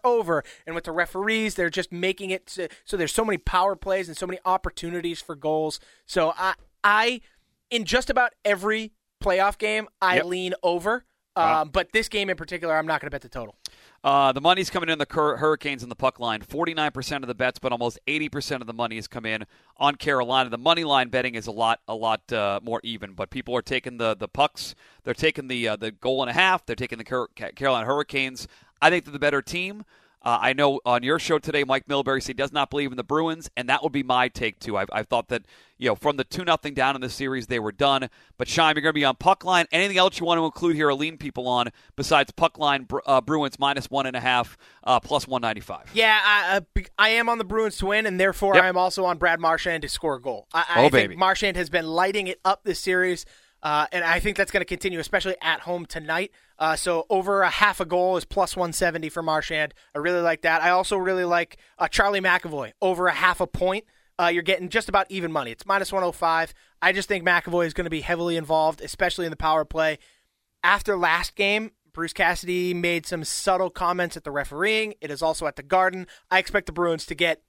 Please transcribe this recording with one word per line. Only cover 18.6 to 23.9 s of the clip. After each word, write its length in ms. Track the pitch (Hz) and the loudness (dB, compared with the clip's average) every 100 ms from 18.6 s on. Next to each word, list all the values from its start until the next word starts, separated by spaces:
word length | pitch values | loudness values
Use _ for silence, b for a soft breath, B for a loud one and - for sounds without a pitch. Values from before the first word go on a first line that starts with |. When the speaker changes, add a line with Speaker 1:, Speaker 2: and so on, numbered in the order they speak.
Speaker 2:
of 60 | 117 | -8
the 60 | |
money 220 | 113 117 110 | -6 -6 -6
has 140 | 104 | -12
come 160 | 123 110 | -10 -6
in 200 | 110 104 b b b | -6 -8 b b b
on 200 | 139 139 | 0 0
Carolina. 540 | 151 135 123 131 127 | 0 0 2 2 0
The 80 | 117 | 0
money 280 | 139 165 160 | 0 0 2
line 240 | 135 127 | 2 2
betting 260 | 127 127 117 | 0 -2 -6
is 100 | 110 | -8
a 60 | |
lot, 300 | 107 113 117 - | -2 0 0 -4
a 40 | |
lot, 380 | 110 110 110 - | -4 -2 -2 -2
uh, 300 | 117 101 101 | -2 0 -2
more 160 | 113 117 117 | -4 -6 -6
even. 300 | 113 98 95 | -10 -10 -10
But 160 | 98 | -10
people 220 | 135 123 | -8 -4
are 80 | 123 | -4
taking 360 | - 131 127 | -2 -4 -4